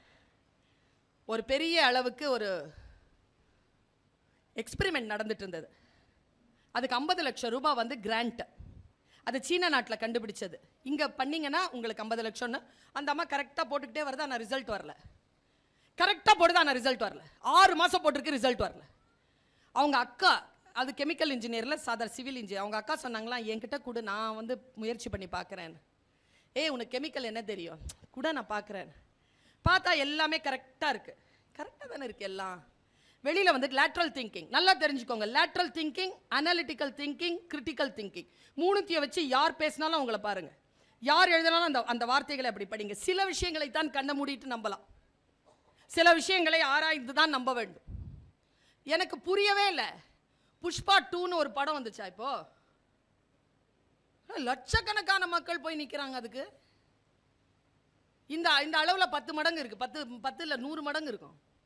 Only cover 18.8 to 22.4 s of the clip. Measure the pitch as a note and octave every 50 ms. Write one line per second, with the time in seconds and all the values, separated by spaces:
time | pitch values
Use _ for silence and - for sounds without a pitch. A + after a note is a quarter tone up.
18.8 | - - _ _ _ _ _ _ _ _ _ _ _ _ _ _ _ _ - B3
19.8 | C#4+ D4 C#4 B3 B3 B3+ - - F#4 F4+ C4 G3 - - _ _ _ _ - A#3
20.8 | C4 C4 - - C#4 D4+ E4+ - D#4+ D4+ C4+ A#3+ A3 A#3+ A#3 A3+ A3+ C4+ D4+ D4+
21.8 | - B3+ A#3 A3 A#3 G#3+ - - B3 C4+ C4+ B3+